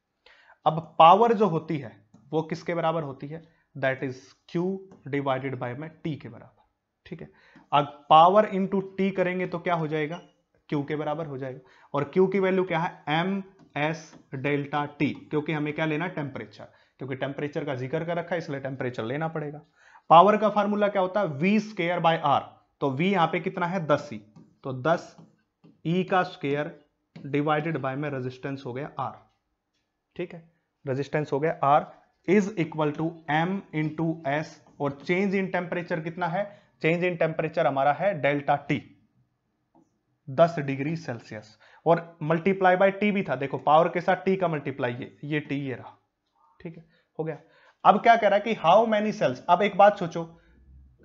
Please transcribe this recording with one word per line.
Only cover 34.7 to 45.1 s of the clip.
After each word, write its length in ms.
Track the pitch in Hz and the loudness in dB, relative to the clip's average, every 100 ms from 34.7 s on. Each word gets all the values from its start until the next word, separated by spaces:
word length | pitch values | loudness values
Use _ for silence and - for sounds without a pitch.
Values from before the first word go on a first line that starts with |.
| - | -6
और 180 | 143 139 | -6 -4
change 340 | - 180 202 | -2 0 0
in 160 | 196 190 | 0 -2
temperature 500 | 180 175 175 170 175 | -4 -4 -6 -4 -6
कितना 220 | 160 170 170 | -6 -6 -4
है, 160 | 175 202 - _ _ | -4 -6 -10 _ _
change 200 | 160 170 | 0 0
in 140 | 180 170 | 0 0
temperature 480 | 165 160 156 160 156 | -2 -2 -4 0 0
हमारा 260 | 135 143 | 2 2
है 200 | 143 185 180 | 2 0 0
डेल्टा 380 | 139 147 143 143 - | 0 0 0 -2 0
T, 100 | 139 - - _ _ _ _ _ _ _ _ _ _ _ _ - | -4 -6 -18 _ _ _ _ _ _ _ _ _ _ _ _ -8
दस 300 | 135 165 165 | 4 4 4
डिग्री 360 | 139 135 139 165 | -4 -4 -4 -4
सेल्सियस, 600 | 160 117 - 110 - _ _ - - | -6 -10 -12 -16 -16 _ _ -6 0
और 320 | 165 - - | 0 0 -10
multiply 500 | 151 165 165 190 185 180 | -2 0 2 2 4 6
by 140 | 196 | 4
T 180 | 190 208 | 4 0
भी 100 | 196 | 0
था, 140 | 190 131 | -2 -4
देखो 220 | 139 139 | -4 -4
पावर 280 | 135 151 175 | 4 4 4
के 120 | 175 | 0
साथ 240 | 165 185 | 0 0
T 120 | 190 190 | 0 0
का 120 | 180 | 0
मल्टीप्लाई, 440 | 156 143 131 127 | -2 -6 -4 -4
ये, 240 | 120 - | -4 -10